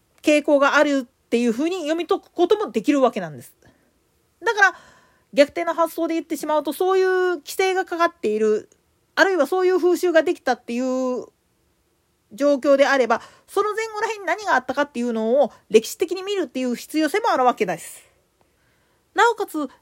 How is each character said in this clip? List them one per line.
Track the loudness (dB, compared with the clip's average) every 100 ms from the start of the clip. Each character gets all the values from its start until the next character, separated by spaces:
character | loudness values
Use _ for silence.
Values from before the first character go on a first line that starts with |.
| _ _
傾 | 2 2
向 | 4 2
が | 4 4
あ |
る | 2 0 -4
っ | _ _
て | 0
い | 0
う |
風 | 0 -4
に | -4
読 | -4 -4
み | -2
解 | -4
く | -4
こ | -2 2
と | 2
も | 0
で | -2
き | 0
る | 2
わ | 2
け | 0
な | -8
ん | -12
で |
す。 | -20 _ _ _ _ _ _ _ _ _
だ | -4
か | 0
ら、 | 0 -2 -14 _ _ _ _
逆 | 0 2
転 | 0
の | -4
発 | -2 -2 -2
想 | -4
で | -4
言 |
っ | -6
て | -8
し | -2
ま | -2
う |
と、 | -2
そ | -2 0 2
う |
い |
う | 2 0 0 -4
規 | -6
制 | -2 -2
が | -2 -4
か | -2
か | -2
っ |
て | -2 -4
い | 0
る、 | 0 -2 -6 _ _ _ _ 0
あ |
る | 2
い | 2
は | 0
そ | 0
う | 2
い |
う | 2
風 | 2 2
習 | 2
が | 2
で | 2
き | -2
た | -4
っ | -4
て | -6
い | -6
う | -4 -4 -4 -6 -10 _ _ _ _ _ _ _ _ _ _
状 | -2 0 2
況 | 4 4
で | 4
あ | 2
れ | 2
ば、 | -2 -4 _ _
そ | -2
の | -2
前 | -4 -6
後 | -6
ら | -6
辺 | -6
に | -6
何 | -4 0
が | -2
あ |
っ | 0
た |
か | -4
っ | -4
て | -4
い |
う | -4
の | -2 0 2
を | 2 -4 2
歴 | 2 2
史 | -4
的 | -6 -6
に |
見 | -4 -4
る |
っ | -4
て | -4
い |
う | -4 -6
必 | -4 -2
要 | 0
性 | 0
も | 0
あ | 2
る |
わ | 2 0
け | -4
で | -6
す。 | -12 -20 _ _ _ _ _ _ _ _ _ _ _
な | 2 2
お | 2
か | -4
つ、 | -6 -8 -10